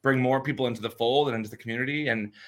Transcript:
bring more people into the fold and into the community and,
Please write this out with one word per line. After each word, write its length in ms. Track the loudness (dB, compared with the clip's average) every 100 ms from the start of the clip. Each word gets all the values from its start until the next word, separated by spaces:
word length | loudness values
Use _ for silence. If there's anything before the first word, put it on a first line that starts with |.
bring 180 | 2 4
more 220 | 4 2
people 240 | 0 -2 -2
into 140 | -2
the 100 | -6
fold 380 | -2 2 4 2
and 60 | 0
into 140 | -4
the 80 | -10
community 520 | -8 -4 -4 -2 -2
and, 240 | -2 -4 -10